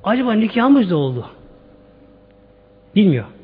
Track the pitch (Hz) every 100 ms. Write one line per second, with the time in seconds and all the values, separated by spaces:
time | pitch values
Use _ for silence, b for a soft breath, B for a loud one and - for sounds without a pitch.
0 | - 247 254 220 220 233 247 285 196 165
1 | 135 127 - - - - - - - _
2 | - - _ _ _ _ _ _ _ 202
3 | 202 131 104 -